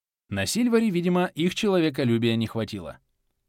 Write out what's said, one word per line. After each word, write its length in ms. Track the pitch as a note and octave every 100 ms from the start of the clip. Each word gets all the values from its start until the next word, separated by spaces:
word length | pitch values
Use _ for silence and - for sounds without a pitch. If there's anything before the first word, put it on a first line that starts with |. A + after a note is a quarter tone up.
| _ _ _
На 160 | G2 F#2+
Сильваре, 440 | - B3 A3+ A3+
видимо, 360 | F3 F3 F3+ F3+
их 300 | - E3+ -
человеколюбия 840 | G#3+ F#3 D#3+ C#3 C3 A#2 A#2 A2+
не 100 | A2+
хватило. 520 | A2+ G#2+ G#2 D#2+ - _ _ _ _